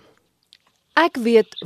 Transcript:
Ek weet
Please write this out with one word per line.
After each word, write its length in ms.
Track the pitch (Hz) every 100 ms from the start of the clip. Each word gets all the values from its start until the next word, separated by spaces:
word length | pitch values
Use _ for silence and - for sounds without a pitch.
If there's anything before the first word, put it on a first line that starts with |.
| - _ _ _ _ _ _ _ _ -
Ek 220 | 339 285
weet 380 | 226 226 214 -